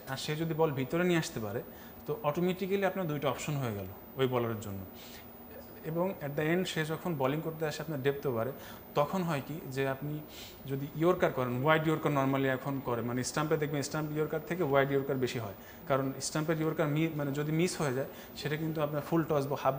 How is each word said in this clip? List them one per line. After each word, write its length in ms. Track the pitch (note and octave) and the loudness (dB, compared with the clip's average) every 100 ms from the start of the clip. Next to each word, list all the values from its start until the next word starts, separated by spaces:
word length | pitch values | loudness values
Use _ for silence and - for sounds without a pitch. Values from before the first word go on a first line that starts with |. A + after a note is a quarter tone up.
| - | -8
আর 80 | C3 | -6
সে 200 | - D3+ | -4 -2
যদি 180 | E3 | 0
বল 180 | D3+ D#3+ | 2 2
ভিতরে 320 | C3+ C3 E3+ | 2 0 2
নিয়ে 140 | F3+ E3+ | 4 4
আসতে 220 | - A#2+ | 2 -4
পারে, 220 | G#2+ A#2 - - - - - | -4 -4 -6 -12 -16 -10 -6
তো 100 | D3+ | -2
automatically 640 | D3+ F3+ F3+ F3+ F#3+ G3+ | 0 2 2 2 0 2
আপনার 220 | F#3+ F#3+ E3+ | 2 0 -2
দুইটা 220 | D3 C#3 | 0 0
option 280 | A#2+ - C#3+ | 0 -2 -2
হয়ে 180 | B2 | 0
গেল 120 | G2+ F#2+ G2 - - | -2 -6 -10 -8 0
ওই 100 | C3 | 2
বলারের 340 | B2 A#2 A2 | 4 2 -2
জন্য। 180 | G#2 G2 F#2 - - - - - - - - - | -6 -8 -10 -12 -14 -16 -16 -18 -16 -16 -16 -12
এবং 280 | D#3+ E3 F#3+ F#3+ | -4 0 0 -2
at 180 | C#3+ D3 | -4 0
the 140 | D3+ | 2
end 100 | F3 | 2
সে 200 | F3+ E3 | 2 0
যখন 300 | D#3 D#3+ F#3 | -2 -2 -2
bowling 260 | D3 C3 D#3 | 2 2 2
করতে 260 | D#3+ D#3 D#3 | -2 -2 -2
আসে 160 | - | -2
আপনার 200 | D#3 D3 | -4 0
ডেপথও 300 | C3+ C#3 C#3+ | 2 2 0
বাড়ে, 200 | A2+ A#2 C#3 - - - | 0 0 -4 -12 -14 -2
তখন 280 | D3 D3 F#3+ | 2 2 2
হয় 200 | E3+ C#3+ C3 | 0 -2 -4
কি 120 | D3+ C#3 | -8 -6
যে 180 | C3 C3+ | -2 0
আপনি 300 | C3 D3 D3+ D3+ - - - C3 | -2 -4 -6 -10 -14 -14 -12 -6
যদি 200 | C3+ C#3 D3+ | -6 -4 2
ইয়র্কার 360 | E3+ F3 E3 | 4 6 4
করেন, 320 | C3 B2 B2 | 4 0 2
ওয়াইড 220 | D3 D#3+ D#3 | 6 6 6
ইয়র্কার 260 | D3+ D3+ | 2 4
normally 340 | C#3+ C3+ C3+ C3+ | 4 4 4 2
এখন 340 | B2+ D3 C#3 | 2 0 -2
করে, 180 | B2 A#2 | -2 -2
মানে 220 | A#2+ B2+ | 0 0
স্টাম্পে 320 | B2 D#3 D#3 D#3 | 0 0 2 2
দেখবেন 260 | D3 D3 | 2 0
stump 340 | C3 D#3 D3+ D3+ | -2 -2 -2 -2
ইয়র্কার 240 | D3+ D#3 - | 0 -2 -2
থেকে 140 | F3+ | -2
ওয়াইড 280 | D3+ C#3 C3+ | 4 4 4
ইয়র্কার 260 | C#3 C3+ C3+ | 2 2 0
বেশি 220 | B2 B2 | 0 -2
হয়, 140 | G#2+ F#2+ - - - | -6 -8 -14 -10 0
কারণ 240 | C3+ C3+ C3 | 2 2 -4
স্টাম্পের 400 | - D#3 D#3 D#3+ | -4 -2 0 0
ইয়র্কার 280 | D#3 D#3 D3+ | 0 0 2
মি-, 200 | D3 E3 D3+ | 2 0 0
মানে 160 | C#3+ | -2
যদি 200 | C#3 D3+ | -2 0
miss 280 | D#3+ F3+ - | 2 2 2
হয়ে 120 | D3 | 0
যায় 140 | B2+ - - - - | 0 -4 -8 -14 -8
সেটা 200 | C#3+ D#3 | -4 -2
কিন্তু 260 | D#3+ D#3 | -2 0
আপনার 200 | D3 D3 | 0 -2
full 220 | - E3+ | 2 2
toss 220 | D3 D3+ C3+ | 4 2 2
বা 100 | C#3+ | 2
half 120 | C3+ | 2